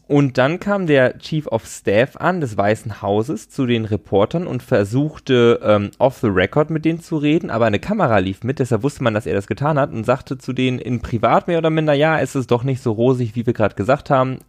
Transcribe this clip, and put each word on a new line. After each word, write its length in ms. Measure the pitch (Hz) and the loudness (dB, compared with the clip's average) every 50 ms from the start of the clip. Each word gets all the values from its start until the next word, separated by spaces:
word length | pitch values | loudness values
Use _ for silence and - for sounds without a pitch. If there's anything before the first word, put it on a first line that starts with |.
| _ - | _ 0
und 280 | 147 143 143 131 131 | 2 2 2 2 2
dann 240 | 127 127 143 170 180 | 2 2 2 0 -2
kam 260 | - 202 202 196 185 | -4 -2 -2 -2 2
der 300 | 156 143 135 127 120 - - | 2 4 4 4 2 0 -4
Chief 280 | - - 160 151 143 | -8 -6 -4 -4 -2
of 180 | - - 110 - | -2 -4 -4 -4
Staff 500 | - - - - 107 98 107 131 - - | -8 -16 -6 -2 0 2 2 2 0 -2
an 240 | - - 170 185 180 | -2 0 0 0 0
des 160 | 147 113 104 | -4 -4 -2
Weißen 460 | 95 98 107 110 - - 117 101 - | 0 0 0 0 0 -4 -10 -10 -6
Hauses 480 | 101 101 101 107 113 139 107 - - - | -4 0 0 0 0 -2 -6 -8 -10 -10
zu 160 | - - 131 | -6 -4 0
den 180 | 120 120 113 110 | 0 0 0 0
Reportern 640 | 101 107 95 - - 104 98 107 - - 170 180 | -2 -4 -4 -4 0 2 2 2 2 0 -4 -4
und 160 | - 127 123 - | -6 -6 -8 -2
versuchte, 960 | - 127 101 104 101 117 135 147 156 151 - - - 127 120 117 120 113 - | 0 0 0 2 0 0 -2 -2 -2 -6 -8 -2 0 4 4 6 6 4 4
ähm, 300 | - 107 107 101 101 98 - | 2 2 2 2 0 -4 -2
off 220 | - 120 135 127 - | 0 0 0 0 0
the 80 | - | -2
record 420 | 107 95 92 90 - - 151 156 156 | 0 2 2 0 2 0 0 0 0
mit 160 | 160 156 156 | -2 -2 -2
denen 160 | 160 170 165 | -2 -4 -4
zu 160 | - - 165 | -6 -6 -4
reden, 320 | 151 147 147 151 180 - 165 | -2 0 0 0 0 0 -2
aber 160 | 104 113 117 | -2 0 2
eine 140 | 110 101 101 | 2 0 0
Kamera 400 | - - 214 220 175 123 110 98 | -2 -2 -2 0 2 2 2 2
lief 260 | 92 95 92 - - | 2 0 -4 -6 -6
mit, 140 | 120 - - | -6 -4 -4
deshalb 240 | 131 - 120 101 123 | -2 -2 -2 -2 -2
wusste 200 | 147 - - 135 | -4 -4 -2 -2
man, 100 | 117 107 | -2 -2
dass 120 | 107 - | -2 -2
er 80 | 78 87 | -2 -4
das 140 | 101 - | -4 -4
getan 300 | - 113 - 139 156 160 | -4 -6 -4 -2 -2 0
hat 140 | 139 135 - | 0 -2 -2
und 140 | - 113 110 | -4 -4 -2
sagte 320 | 123 127 143 - - 139 | -2 -2 -2 -4 -10 -12
zu 160 | - - - 127 | -10 -8 -8 -4
denen 260 | 131 127 127 127 - | -2 -2 -2 -2 -4
in 220 | - - 123 113 | -4 -6 -6 -6
privat 480 | - - 123 104 - 117 151 175 - 185 | -4 -6 -2 0 2 2 2 2 2 0
mehr 80 | 170 | -2
oder 120 | 165 160 160 | 0 0 0
minder, 220 | 156 160 156 151 | 0 0 0 2
ja, 300 | 143 139 151 160 160 - | 2 2 2 2 2 0
es 140 | 135 - - | -2 -2 -4
ist 160 | 139 120 - | -6 0 0
doch 120 | 120 117 120 | 0 0 0
nicht 180 | 139 131 123 | -2 -4 -2
so 120 | - 123 104 | -2 -4 -2
rosig, 420 | 110 120 131 131 123 123 107 107 | 2 2 2 2 2 -2 -4 -4
wie 100 | 123 113 | -4 -2
wir 60 | 123 | -2
gerade 240 | 113 - 107 98 - | 0 0 0 -2 0
gesagt 340 | - 98 120 139 - - - | -2 0 0 0 0 0 0
haben. 300 | 143 131 131 131 131 - - | 0 0 0 -2 -4 -8 -12